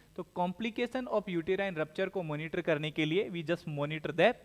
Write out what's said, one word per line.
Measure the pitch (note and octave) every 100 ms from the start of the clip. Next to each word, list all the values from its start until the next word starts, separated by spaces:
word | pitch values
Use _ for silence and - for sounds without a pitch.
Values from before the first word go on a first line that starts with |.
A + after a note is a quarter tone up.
| - -
तो | F3 F3+
complication | F3+ F#3 A3+ A3 A#3+ C4 B3
of | A3 G3+
uterine | E3+ E3 F#3+ G3 D#3+
rupture | D3+ - F#3+
को | F#3+
मॉनिटर | D#3+ D3+ D#3+ F3
करने | E3+ D3+ D#3
के | D#3
लिए | D#3 F3 A#3
we | F3 D#3
just | E3+ -
monitor | C#3+ D3 D#3 D3+
the | D#3+ G3+ A#3+